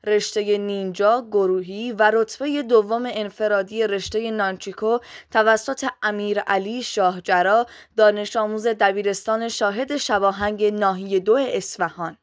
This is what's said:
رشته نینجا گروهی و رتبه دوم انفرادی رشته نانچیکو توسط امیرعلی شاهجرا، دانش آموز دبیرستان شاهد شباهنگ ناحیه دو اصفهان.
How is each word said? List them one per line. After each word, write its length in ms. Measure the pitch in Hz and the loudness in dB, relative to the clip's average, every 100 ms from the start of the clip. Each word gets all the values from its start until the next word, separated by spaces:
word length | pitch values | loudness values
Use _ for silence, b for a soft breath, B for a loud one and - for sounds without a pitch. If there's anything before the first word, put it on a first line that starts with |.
رشته 540 | - 208 202 214 208 208 | 2 0 0 -4 0 -2
نینجا 680 | 202 202 190 180 202 240 226 | -2 -4 -6 2 2 2 0
گروهی 600 | 208 190 185 180 196 240 | 0 2 0 -4 -8 -8
و 200 | 208 214 | 2 4
رتبه 480 | 220 220 - 285 285 | 4 0 -4 -4 -4
دوم 420 | 233 226 202 226 247 | 4 4 4 -2 -4
انفرادی 840 | 208 208 - 214 208 190 214 220 | -6 -8 -4 0 0 0 -2 -2
رشته 440 | 196 185 214 226 | -2 -4 -4 -4
نانچیکو 680 | 220 196 190 - 185 214 240 B B B | -2 -4 -4 -12 -4 -2 -2 B B B
توسط 540 | 226 220 220 - 269 269 - | 2 4 4 0 -6 -6 -4
امیرعلی 800 | 208 208 208 202 - 196 196 247 | -4 -2 -2 -2 0 -2 0 -6
شاهجرا، 840 | - - 185 185 180 180 180 220 240 B B - | -6 0 0 0 0 2 4 2 2 B B 4
دانش 380 | 214 208 208 233 | 4 4 -4 -2
آموز 320 | 214 214 226 | -2 -2 -2
دبیرستان 800 | 220 202 196 202 196 - 220 233 | 2 2 2 -2 -4 -2 -2 -4
شاهد 500 | 220 208 202 262 285 | -2 -2 -2 -4 -4
شباهنگ 680 | - 208 196 196 208 214 208 | 0 2 2 0 -4 0 0
ناحیه 460 | 208 202 190 196 190 | 2 0 0 -2 -2
دو 140 | 190 | 4
اصفهان. 840 | 247 269 190 - - 170 - 165 - | 2 2 -2 -6 -6 -6 -4 -10 -10